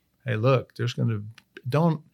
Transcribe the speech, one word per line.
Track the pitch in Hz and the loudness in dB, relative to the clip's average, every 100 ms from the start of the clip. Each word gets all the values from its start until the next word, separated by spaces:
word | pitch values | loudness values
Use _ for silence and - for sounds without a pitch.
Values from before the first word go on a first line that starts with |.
| _ _ 123 | _ _ -6
"Hey, | 110 | 0
look, | 123 123 - - | 4 2 0 -6
there's | 120 | -4
gonna, | 131 120 107 107 - - - 127 | -2 -2 -2 -6 -16 -20 -14 -2
don't, | 143 170 156 - | 2 2 0 -6